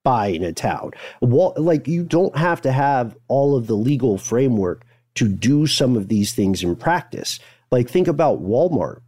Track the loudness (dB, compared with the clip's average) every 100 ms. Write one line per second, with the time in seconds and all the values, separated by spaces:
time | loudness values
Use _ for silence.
0 | 0 0 0 -2 -4 -4 -4 -4 -8 -14
1 | -20 -4 2 4 2 0 0 0 0 -4
2 | 0 0 0 0 0 0 0 0 2 0
3 | -2 -8 -2 0 2 0 0 0 0 0
4 | 0 0 -2 0 2 0 -2 -4 _ _
5 | _ -2 -2 0 2 2 2 2 2 2
6 | 0 0 0 0 0 0 -2 -2 0 -2
7 | -4 -12 -10 -12 -14 _ _ 0 2 0
8 | 0 2 2 0 0 0 2 0 -4 -8